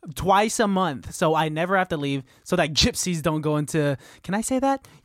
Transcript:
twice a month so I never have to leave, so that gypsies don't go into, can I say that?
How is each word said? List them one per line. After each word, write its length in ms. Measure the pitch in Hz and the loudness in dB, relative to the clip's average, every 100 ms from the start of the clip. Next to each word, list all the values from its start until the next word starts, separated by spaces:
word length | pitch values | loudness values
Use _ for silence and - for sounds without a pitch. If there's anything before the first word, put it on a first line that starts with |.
| - | -14
twice 460 | - 170 196 220 - | -4 2 4 2 2
a 80 | 214 | 2
month 440 | 190 180 131 - | 2 0 -2 -10
so 200 | - 165 | -2 2
I 140 | 156 160 | 2 0
never 280 | 156 175 190 | -2 0 0
have 120 | 185 | 0
to 80 | 160 | -2
leave, 260 | 143 139 - _ | -2 -4 -6 _
so 100 | - | -4
that 180 | 180 160 | 0 0
gypsies 500 | 147 247 - - 170 | 2 0 0 -2 -2
don't 180 | 160 156 | 0 0
go 160 | 156 151 | 0 0
into, 420 | 135 165 143 135 - - | 0 0 0 -2 -8 -16
can 120 | - 196 | -6 -4
I 40 | |
say 200 | 226 262 | -2 0
that? 260 | 269 269 - - | 0 0 -4 -20